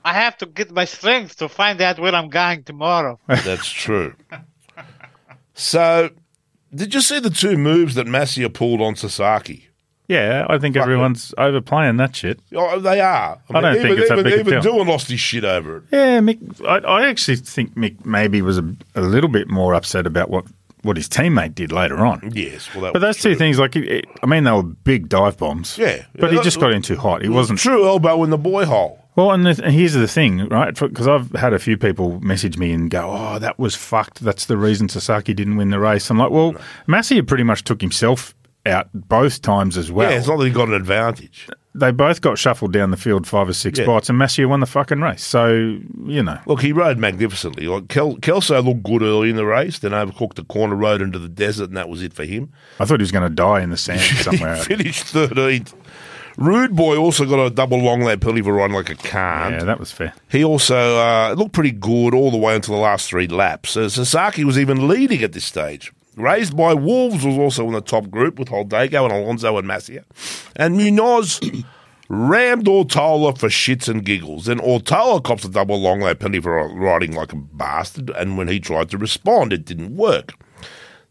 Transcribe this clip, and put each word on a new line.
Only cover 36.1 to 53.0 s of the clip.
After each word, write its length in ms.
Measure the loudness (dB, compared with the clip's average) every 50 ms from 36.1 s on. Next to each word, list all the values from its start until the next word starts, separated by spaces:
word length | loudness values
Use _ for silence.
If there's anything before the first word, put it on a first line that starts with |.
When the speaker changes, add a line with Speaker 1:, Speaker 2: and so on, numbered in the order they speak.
Speaker 3:
I'm 80 | 2 2
like, 100 | 2 2
Well, 220 | 4 2 2 2
Speaker 2:
No. 80 | 0 -4 -12 -18 -20 -10 -4 0
Speaker 3:
Masia 380 | 0 0 2 2 2 2 2
pretty 180 | 2 0 0 2
much 200 | 2 0 0 -2
took 180 | -4 -4 -2
himself 540 | -2 -4 -2 0 2 2 2 2 -2 -8 -18 _ _ _ _ _ -4 0
out 220 | 0 0 -2 -4 -10
both 480 | -12 -4 0 2 4 4 2 0 -2
times 360 | 0 0 2 2 2 0 -2 -4
as 140 | -6 -4
well. 200 | 0 0 2 2
Speaker 2:
Yeah, 60 | 2 0
it's 100 | 0 0
not 100 | 0 2
that 80 | 2
he 60 | 2
got 160 | 2 2 0 2
an 60 | 0
advantage. 720 | -2 0 0 0 2 2 0 -2 -4 -10 -20 -20 -20 -20 -20 -20 -20 _ _ -4
Speaker 3:
They 160 | 0 2 2
both 300 | 4 4 2 2 2 2
got 180 | 0 0 0 2
shuffled 340 | 2 0 0 0 -2 0 0
down 160 | 2 2 2
the 80 | 0 -2
field 300 | 0 0 0 0 0 0
five 200 | 0 0 0 0
or 60 | -2
six 240 | -4 -4 -2 -2 0
Speaker 2:
Yeah. 80 | 2
Speaker 3:
spots, 240 | 2 2 2 2 2
and 100 | 2 2
Massieu 300 | 2 2 2 2 2 2
won 120 | 2 2
the 40 | 0
fucking 340 | 0 0 -2 0 0 -2 -2
race. 240 | -2 -2 -4 -6 -6
So, 540 | -2 0 2 4 4 4 2 2 -2 -4 -6 -10 -14 -16 -12 -10
you 180 | -6 -2 -2 -2
know. 160 | -2 -4 -6 -2 -2
Speaker 2:
Look, 140 | -2 0
he 100 | 2 0
rode 260 | 2 2 2 2 2 0
magnificently. 680 | 0 -2 0 0 -2 -4 -4 -4 -8 -10 -8 -8 -6 -6
Like, 200 | -6 -6 -6 -4
Kel-, 280 | -2 0 0 0 -2 -4
Kelso 420 | -2 0 0 0 2 2 2 2 2
looked 180 | 2 0 -2
good 220 | -2 0 0 2 2
early 260 | 2 2 2 2 2
in 60 | 0
the 100 | 0 0
race, 320 | 0 0 0 0 -2 -4 -6
then 140 | -4 -4
overcooked 440 | -2 -2 -4 -4 -4 -6 -8 -8 -8
the 80 | -10 -12
corner, 320 | -8 -2 -2 0 0 0
rode 280 | 0 0 0 0 0 -2
into 160 | -4 -6 -8
the 100 | -10 -10
desert, 380 | -6 -2 -2 -2 -2 -4 -6 -8
and 80 | -8 -8
that 100 | -10 -8
was 140 | -10 -10
it 120 | -10 -10 -10
for 120 | -10 -10
him. 260 | -8 -8 -8 -10 -10 -14 _ _ -14 -8 -4
Speaker 3:
I 60 | 0
thought 140 | 2 2
he 40 | 2